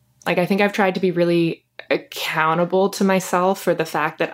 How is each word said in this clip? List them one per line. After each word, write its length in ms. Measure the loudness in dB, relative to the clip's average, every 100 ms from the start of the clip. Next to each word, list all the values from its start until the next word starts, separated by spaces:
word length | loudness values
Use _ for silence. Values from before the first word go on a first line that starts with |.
| _ _ -2
Like, 120 | 0
I 80 | 0
think 160 | 2
I've 100 | 0
tried 240 | 2 0 0
to 60 |
be 100 | -2
really 540 | 0 2 2 0 -2 _ -20 -4
accountable 1000 | -4 -4 -10 -6 -2 0 2 2 2 0
to 120 | 2
myself 580 | 2 2 0 0 0 0
for 140 | -2 -2
the 80 |
fact 360 | -2 -2 -4 -2
that 120 | -6